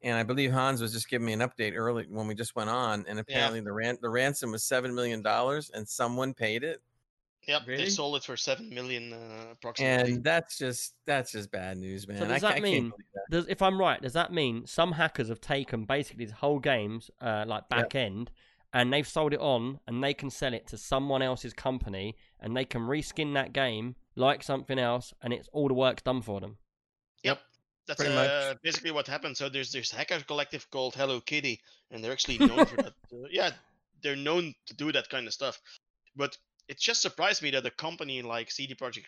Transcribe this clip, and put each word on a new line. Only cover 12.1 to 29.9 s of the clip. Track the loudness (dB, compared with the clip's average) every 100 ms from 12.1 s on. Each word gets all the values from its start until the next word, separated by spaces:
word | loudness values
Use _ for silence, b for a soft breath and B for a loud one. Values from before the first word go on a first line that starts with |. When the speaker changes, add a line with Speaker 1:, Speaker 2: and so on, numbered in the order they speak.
| -4
Speaker 3:
So | 0
does |
Speaker 1:
I | 2 2
Speaker 3:
that |
Speaker 1:
ca-, | 2
I |
Speaker 3:
mean, | 2 2
Speaker 1:
can't | 0
believe | -6 -14
that. | -12 -2
Speaker 3:
does, | -2 0
if | 2
I'm | 4 4
right, | 4 2
does | 0
that | 0 0
mean | 2 2 0 -2
some | 2 2
hackers | 2 0 0 -4
have | -4
taken | -2 -2 -2 -4
basically | 0 0 0 -8
the | -10 -2
whole | 2 2
game's, | 2 2 0 -6 -10 -6
uh, | -2 -2 -2
like, | -4
Speaker 1:
Yep. | 0
Speaker 3:
back | 2 2 0
end, | -2 -4 -8 b b b _
and | 4 4
they've | 4 2
sold | 2 2
it | 2
on, | 4 4 2 -6 -6
and | 0
they | 0
can | 0 -6
sell | -2 -2
it | -2 -6
to | -12
someone | -2 0 2 2
else's | 2 0 -6
company, | -4 -2 -2 -2 -4 -6 b b b
and | -4 -2
they |
can | -2 -2
reskin | 0 -2 -2 -2 0
that | 0 0
game | 0 0 0 -4 -8 -10 2
like | 4 4
something | 0 -2 0 0
else, | 2 0 -4 -8
and | -4
it's | -4 -2
all | 0 4
the |
work's | 6 4 4
done | 0 0
for | -2 -6
them? | -6 -12 _ _ _ _ _ _
Speaker 2:
Yep. | 0 0 -4 _ _ _ -6
That's, | 0
Speaker 1:
Pretty | 2
much. | 4 4
Speaker 2:
uh, | 4 0 -2
basically | -2 -2 0
what | -2 -2
happened. | -4 -4 -4
So | -2
there's | -2 -4
this | -4
hacker | -4